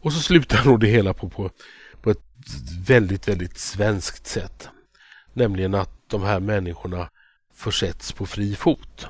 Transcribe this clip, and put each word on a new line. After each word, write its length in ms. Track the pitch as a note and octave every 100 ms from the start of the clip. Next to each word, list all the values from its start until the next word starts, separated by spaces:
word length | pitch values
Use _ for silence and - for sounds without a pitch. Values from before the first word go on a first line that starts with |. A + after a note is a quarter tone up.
Och 120 | D#3
så 60 | D#3+
slutar 460 | - F3 C3+ A2 B2+
nog 140 | A#2
det 80 | G#2+
hela 260 | A2+ F#2+
på, 160 | - F2+
på, 200 | - F#2+ _ - - - -
på 100 | A2
ett 120 | G#2 - _ - C#2 A#1+ E2+ F#2
väldigt, 400 | B2+ G2 G2 -
väldigt 300 | F#2 F2 -
svenskt 720 | - F#2+ G#2 G2+ - - -
sätt. 420 | A2+ G2 - - - _ _ _ - _
Nämligen 420 | - A#2 F#2+ F#2+ G2
att 160 | F#2 - _
de 160 | G#2
här 160 | G2 G2
människorna 720 | G2 G#2 F2+ E2+ F#2 F2+ E2 _ _ _ _
försätts 580 | _ - - F#2 - -
på 140 | - G2
fri 300 | - G2+ G2+
fot. 520 | - D3+ - -